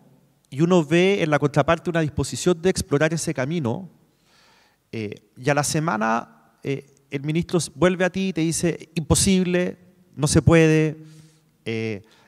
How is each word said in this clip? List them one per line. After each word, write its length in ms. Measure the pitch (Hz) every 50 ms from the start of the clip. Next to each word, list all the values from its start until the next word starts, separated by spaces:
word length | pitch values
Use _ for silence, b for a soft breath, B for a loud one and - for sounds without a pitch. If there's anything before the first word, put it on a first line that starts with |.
| _ _ _ _ _ _ _ _ _ _
y 120 | 135 131
uno 240 | 165 175 185 175 151
ve 400 | 139 165 170 180 190 202 196 170
en 60 | 156
la 100 | 151 139
contraparte 500 | 147 135 - 151 135 - 170 160 - 180
una 100 | 160 170
disposición 640 | 160 143 - - 139 - - - - 180 180 165 165
de 80 | 190
explorar 420 | 180 - - - 147 143 151 160 170
ese 220 | 156 - 170 147
camino, 560 | 135 127 143 170 175 135 110 123 185 190 - _ _ _ _ _ _ b b b b b b b b b b b b _ _ -
eh, 400 | 113 107 101 - - _ _ _
y 140 | - 127 151
a 40 | 139
la 100 | 147 139
semana, 880 | - - 156 151 170 208 214 220 226 226 233 - - _ _ _ _ _ _ -
eh, 320 | 139 135 139 - _ _ _ _ _
el 140 | 139 143 135
ministro 340 | 151 156 170 170 - - 170
s-, 140 | - - -
vuelve 300 | 131 170 185 185 170 185
a 60 | 180
ti 180 | - 190 190 190
y 40 | -
te 100 | 165 160
dice, 480 | 165 156 - 175 170 - - - _ -
"Imposible, 840 | - 147 - 170 - - 196 190 185 185 180 180 175 180 190 196 _ _ _ _ _ _ _ _
no 140 | 127 143 143
se 120 | - 165
puede, 560 | 123 - 165 165 160 156 156 156 156 156 151 - B B B B B B B B B _ _ _ -
eh, 380 | 117 113 113 113 110 107 98 - b b b b